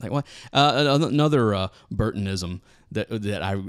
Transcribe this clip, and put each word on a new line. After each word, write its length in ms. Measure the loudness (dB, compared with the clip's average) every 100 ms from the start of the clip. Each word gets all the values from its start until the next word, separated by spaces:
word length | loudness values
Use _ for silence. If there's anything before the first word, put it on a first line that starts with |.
Like, 100 | -6
why? 120 | -4 -6 -14 -4
Uh, 440 | 2 4 4 4 2
an-, 40 |
another, 500 | 2 2 4 4 2
uh, 140 | 0 -2 -8 -12
Burtonism 680 | -4 -2 -2 -4 -4 -6 -8 _ _ -10
that, 160 | -8 -6 -4
that 220 | -4 -4
I, 140 | -4 -4